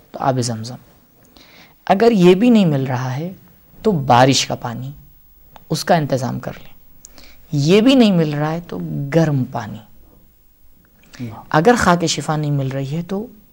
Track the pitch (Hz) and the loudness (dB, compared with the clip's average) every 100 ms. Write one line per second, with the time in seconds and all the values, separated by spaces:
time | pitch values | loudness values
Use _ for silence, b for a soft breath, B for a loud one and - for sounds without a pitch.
0 | _ - 139 131 120 110 117 123 - _ | _ -6 -2 -2 -4 -6 -10 -14 -20 _
1 | _ _ _ B B B B B - 196 | _ _ _ B B B B B -2 2
2 | 233 208 175 185 247 220 180 139 135 123 | 2 4 6 6 4 4 4 0 -2 -4
3 | 127 127 175 190 - _ _ - 220 165 | -4 -6 -8 -12 -20 _ _ -6 -2 -2
4 | 135 120 131 127 - 131 123 117 131 147 | 2 4 6 4 -2 -6 -8 -10 -12 -16
5 | - _ _ _ _ - - 156 - 170 | -20 _ _ _ _ -20 -8 -6 0 0
6 | 143 131 123 127 - - - - - - | 2 -2 -4 -6 -10 -14 -18 -20 -20 -20
7 | B B B B - 147 143 202 247 269 | B B B B -6 -2 2 4 6 4
8 | 220 175 151 147 151 170 170 180 165 151 | 4 2 0 -2 -4 -6 -8 -12 -8 -8
9 | 139 160 165 139 127 127 107 117 - - | -2 0 0 0 -4 -6 -12 -14 -20 -20
10 | - _ _ _ _ _ - _ _ _ | -20 _ _ _ _ _ -20 _ _ _
11 | _ - 120 107 - 151 196 240 190 175 | _ -16 -14 -14 -2 2 4 4 2 2
12 | 165 - 143 151 151 143 131 135 135 160 | 0 -4 -4 -4 -2 -2 -4 -6 -6 -8
13 | 170 196 240 - _ | -6 -8 -10 -16 _